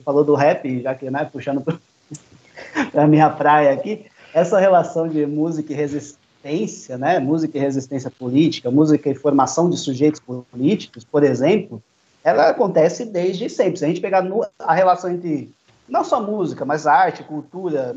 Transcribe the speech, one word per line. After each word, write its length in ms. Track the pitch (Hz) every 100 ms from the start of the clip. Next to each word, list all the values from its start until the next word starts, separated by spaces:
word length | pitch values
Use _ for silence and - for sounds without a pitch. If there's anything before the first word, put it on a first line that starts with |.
falou 220 | 139 143 147
do 100 | 143
rap, 460 | 143 180 135 127
já 120 | 131
que, 160 | 131 131
né, 140 | 139 151
puxando 300 | 139 131 139
pro, 180 | 160 170 _ _ - 151 _ _
<laughs> 560 | _ - - 311 262
pra 160 | - 151
minha 220 | 151 151
praia 420 | 147 147 151 143
aqui, 360 | 135 196 214 - _ -
essa 260 | 156 175 196
relação 480 | 196 180 160 170 165
de 180 | 156 147
música 460 | 151 160 160 151
e 40 | 143
resistência, 1200 | 147 143 120 - _ _ 139 156 214 - - 123
né, 200 | 135 175
música 380 | 131 160 156 143
e 40 |
resistência 500 | 139 135 131 139 127
política, 580 | - 127 131 160 - 123
música 400 | 135 156 147 143
e 60 | 135
formação 540 | 147 139 127 - 175
de 80 | -
sujeitos 420 | - 127 151 151
políticos, 840 | - 123 123 123 135 208 - - -
por 180 | 147
exemplo, 580 | 143 120 135 214 - 110 - _ _ _ 151
ela 240 | 160 160
acontece 560 | - 208 165 165 - 233
desde 440 | 190 180 185 240
sempre. 300 | - 202 156
Se 60 | 147
a 20 |
gente 140 | 180
pegar 200 | 202 190
no, 240 | 185 202 - -
a 140 | 156
relação 360 | 165 185 180 185
entre, 400 | 175 175 147 123 _ _ _ -
não 160 | 254
só 180 | - 262
música, 440 | 208 214 165 127 131
mas 200 | 151 151
arte, 380 | 156 185 151
cultura 720 | - 151 - 180 185 147 123